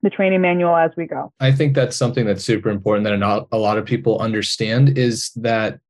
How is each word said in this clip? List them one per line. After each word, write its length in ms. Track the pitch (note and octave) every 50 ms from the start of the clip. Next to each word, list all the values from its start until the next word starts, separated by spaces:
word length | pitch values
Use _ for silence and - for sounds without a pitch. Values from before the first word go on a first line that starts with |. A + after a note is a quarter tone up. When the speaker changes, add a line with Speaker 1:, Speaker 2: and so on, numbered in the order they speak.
Speaker 1:
the 80 | - G3+
training 320 | - - G3 F#3+ F#3+ F#3
manual 340 | F3+ F3+ F3 F3 F3 E3+ E3+
as 160 | E3 E3 E3 D#3+
we 100 | F3 E3+
go. 240 | D#3+ D#3 C3+ D3 - _ _
Speaker 2:
I 120 | C3+ C3
think 240 | C3+ C3+ D#3 C#3+ C3+
that's 200 | C#3 B2+ A#2+ -
something 300 | - C3 A#2+ - C3 A#2
that's 180 | G#2 G2+ F#2+ -
super 260 | - A2+ G#2 G2 A2
important 360 | G#2 G2 F#2+ G#2+ G#2+ G#2 G#2
that 120 | G#2+ G#2
not 300 | G2+ G2 G#2 G#2 A2 - _
a 60 | -
lot 200 | A2 G#2+ G#2 G#2+
of 80 | G#2+ G#2+
people 340 | - B2 A2+ - A#2 A2 -
understand 800 | A2 A2+ A2 G#2+ G2 - - - A2+ G#2+ A2+ B2 C3+ C#3 C#3
is 340 | B2+ B2+ B2 A2 A2 - - -
that 440 | A#2 A2 A#2 A2+ A2 A2 G#2 - - _ _